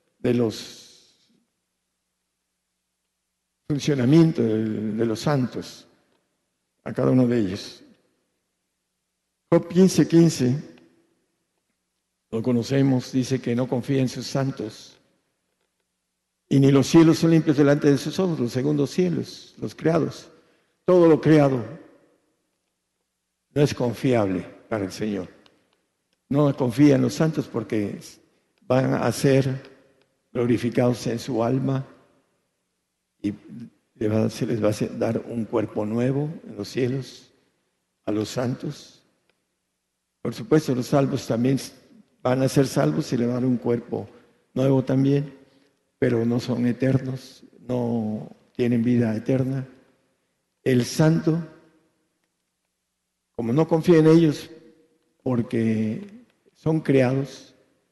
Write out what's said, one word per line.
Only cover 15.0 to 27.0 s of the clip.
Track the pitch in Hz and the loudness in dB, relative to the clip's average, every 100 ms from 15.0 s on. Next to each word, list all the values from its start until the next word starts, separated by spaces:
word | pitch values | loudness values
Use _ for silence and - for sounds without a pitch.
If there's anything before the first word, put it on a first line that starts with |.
| _ _ _ _ _ _ _ _ _ _ _ _ _ _ - | _ _ _ _ _ _ _ _ _ _ _ _ _ _ 0
y | 139 | 4
ni | 135 | 6
los | 139 127 | 4 6
cielos | 165 165 156 | 6 6 4
son | 165 | 4
limpios | 165 160 139 | 2 2 2
delante | 143 147 151 | 4 4 4
de | 135 | 2
sus | 156 165 | 0 -4
ojos, | 190 147 | -4 -2
los | 120 | -4
segundos | 131 139 147 135 | -2 -2 -2 -2
cielos, | - 180 143 120 - - - | 0 -2 -2 -8 -14 -20 -12
los | 131 - | -12 -4
creados. | 151 165 135 - - _ _ _ _ _ - | 0 0 -2 -8 -20 _ _ _ _ _ 2
Todo | 180 165 | 6 6
lo | 151 | 6
creado | 151 156 143 131 107 156 - _ _ _ _ _ _ _ _ _ _ _ _ _ _ _ _ | 6 6 4 0 -6 -14 -20 _ _ _ _ _ _ _ _ _ _ _ _ _ _ _ _
no | 139 | 0
es | 143 | 0
confiable | - 123 101 139 117 98 90 - - - | 0 -4 -2 0 0 0 -4 -8 -16 -8
para | 110 95 | -6 -6
el | |
Señor. | - 107 98 87 - _ _ _ _ _ _ _ _ - | -6 -6 -6 -10 -18 _ _ _ _ _ _ _ _ -4
No | 139 143 - | 0 0 0
confía | 123 113 147 | -2 4 6
en | 131 | 6